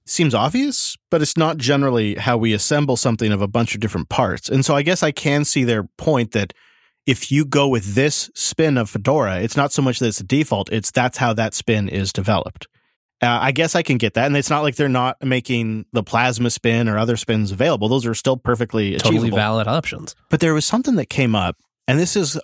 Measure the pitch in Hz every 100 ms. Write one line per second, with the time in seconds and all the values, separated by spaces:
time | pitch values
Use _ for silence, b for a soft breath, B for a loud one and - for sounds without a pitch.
0 | - - 160 107 135 247 285 - - -
1 | _ 165 147 165 160 160 123 139 139 120
2 | 107 101 123 120 113 104 - 147 139 123
3 | 127 113 110 101 101 117 117 104 110 90
4 | - - 107 - - 135 135 143 151 185
5 | 156 - 147 143 143 143 120 110 92 -
6 | 160 135 117 110 98 - b b b b
7 | - 123 - 143 143 143 143 120 95 104
8 | 147 - - - - - 160 127 107 107
9 | 117 147 104 90 113 143 143 - 135 117
10 | 117 - 95 139 151 101 95 110 - -
11 | 123 - 123 113 110 - - 107 95 92
12 | 95 - 98 95 - - - _ _ _
13 | _ - 120 120 135 135 165 170 165 123
14 | 107 113 139 143 - 147 151 - 143 127
15 | 127 - 135 127 123 120 113 110 - 117
16 | 101 117 127 117 120 - 117 117 113 107
17 | 117 113 - 110 101 95 151 120 110 131
18 | 117 110 135 127 - 117 117 110 101 -
19 | 113 110 113 107 107 113 107 156 - -
20 | - - - 156 165 156 - 233 277 208
21 | - - 123 107 87 - _ _ - 143
22 | 175 208 147 151